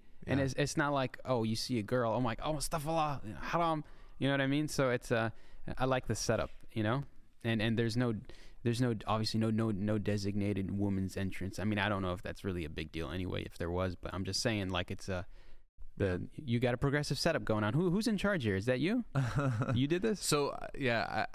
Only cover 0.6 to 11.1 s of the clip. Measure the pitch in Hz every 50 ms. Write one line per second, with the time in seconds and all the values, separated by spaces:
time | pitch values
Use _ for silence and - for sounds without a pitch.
0.6 | 143 - - 160 151 147 147 135 131 123 - - - - 131 117 113 110 110 -
1.6 | - - 127 117 101 101 123 127 120 113 104 120 127 127 120 - - 147 156 147
2.6 | - - - 160 143 156 165 165 151 151 143 127 - 107 104 - 143 - - 165
3.6 | 170 165 160 151 147 - - - - - - - 131 135 139 139 135 135 139 147
4.6 | 151 147 - - 139 127 120 123 - - 123 113 113 113 - - - - - -
5.6 | - - - - 131 131 131 127 - - 110 - - - 110 104 73 - - -
6.6 | - - - 117 104 107 120 143 139 - - - - - - - - 117 113 110
7.6 | 104 117 113 110 117 117 110 123 127 120 113 101 - - - - - - - -
8.6 | - 120 117 113 127 123 117 98 - - 104 110 110 98 - 110 110 113 110 107
9.6 | 113 113 107 92 101 104 110 110 101 104 104 104 98 104 101 104 101 104 104 101
10.6 | 98 90 92 101 101 101 98 95 95 92